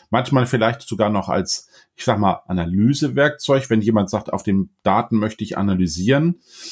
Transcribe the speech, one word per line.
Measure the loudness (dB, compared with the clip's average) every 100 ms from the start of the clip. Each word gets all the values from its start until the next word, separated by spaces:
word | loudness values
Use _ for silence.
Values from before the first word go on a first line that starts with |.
| -4
manchmal | -2 2 2 2
vielleicht | 2 0 -2
sogar | -6 -2 0
noch | 0 -2
als, | -2 -2 -6 -10 _ _
ich | -6
sag | -2 2
mal, | 2 0 -4
Analysewerkzeug, | -4 -2 2 2 2 0 0 0 0 0 0 2
wenn | 0
jemand | 2 2 0
sagt, | -4 -4
auf | -6
den | -2 -2 -2 _
Daten | 0 0 0 0
möchte | -2 -4
ich | -8 -2
analysieren. | 0 0 0 0 2 2 2 -2 _ -16 -14